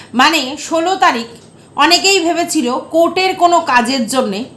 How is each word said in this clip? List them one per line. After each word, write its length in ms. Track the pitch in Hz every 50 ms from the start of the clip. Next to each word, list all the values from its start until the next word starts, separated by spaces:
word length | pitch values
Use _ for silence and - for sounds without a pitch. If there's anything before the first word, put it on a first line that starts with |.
| - - -
মানে 420 | 233 254 302 330 311 254 254 294
ষোলো 400 | 285 - - 320 320 330 359 381
তারিখ 300 | 381 370 339 277 233 226 - - - - - - - - - -
অনেকেই 440 | - 285 320 349 349 - 381 392 381
ভেবেছিল 580 | 330 330 339 330 339 339 - 311 247 240 247 -
কোর্টের 560 | - - - 330 339 330 339 381 370 381 370
কোনো 260 | 370 349 349 349 339
কাজের 460 | 330 311 254 240 233 226 269 269 226
জন্যে 380 | 202 262 262 226 214 190 202 254 - -